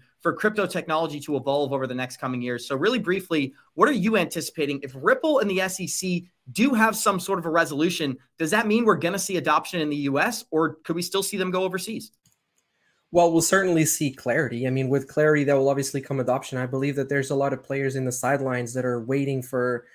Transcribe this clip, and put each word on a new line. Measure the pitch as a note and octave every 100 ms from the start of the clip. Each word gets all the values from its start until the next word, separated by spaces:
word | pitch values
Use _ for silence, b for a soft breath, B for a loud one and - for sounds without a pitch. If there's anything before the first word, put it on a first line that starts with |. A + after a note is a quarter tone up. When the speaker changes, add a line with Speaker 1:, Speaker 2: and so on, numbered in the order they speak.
| b b
Speaker 1:
for | E3+
crypto | - G#3+ G#3+ F#3+
technology | F3 E3 D#3 D#3+ D3
to | C#3 C#3+
evolve | C3 C#3 C#3+
over | C#3 C3
the |
next | B2+ B2+ -
coming | C3+ B2
years. | B2 B2 -
So | C3+
really | F#3+ B3+
briefly, | E3+ F#3+ F3+ E3 C3+ b b -
what | G3
are |
you | G3+ G3 G#3+
anticipating? | E3 F3 - - C#3+ C#3
If | C#3 C3
Ripple | D#3 C4 D#4+ C#4+
and | G3+
the | F#3
S | F#3 F#3
E | F3+
C | - F#3 F3 - _ -
do | B2+ C4+
have | A#3 A3 G#3+
some | G#3+ F#3
sort | F3+ F#3+
of | E3+
a |
resolution, | E3 D#3 C#3+ E3+ F3 D3 B2+ b _
does | E3
that | G#3+ A3
mean | A3 G#3+
we're | F3
gonna | E3 G3
see | - F3+
adoption | D3 D#3 E3+ F3
in | D3+
the | C#3+
U | C#3 C3+
S, | G3+ A3+ -
or | D#3 D#3+ D#3
could | - E3+
we |
still | F3 G3
see | G3 G3+
them | F#3
go | F#3
overseas? | F#3 F3+ G3 A3+ - _ _ _ _ _ _ _ _ _ _
Speaker 2:
Well, | F3 E3+
we'll | E3
certainly | D#3+ F#3+ F#3+ E3 D#3
see | - D3
clarity. | - B2+ B2 C3 A#2 B2+
I |
mean, | C3 C3
with | C#3 C#3
clarity, | - D#3 D3+
that | C#3 C#3
will | C3+
obviously | C#3 C#3 C#3+
come | C3+ C3+
adoption. | B2 C3 - B2+
I | B2+
believe | C3 C#3+ C#3
that | C3+
there's | C#3+ C3+
a | C#3+
lot | C#3
of | C3
players | - C#3 C3+ C3
in | B2+
the |
sidelines | A#2+ B2 C#3 C3 B2 A#2+
that | B2+ B2
are | A#2+
waiting | A2+ C#3 C#3 C3+
for, | B2+ B2+ B2 B2 b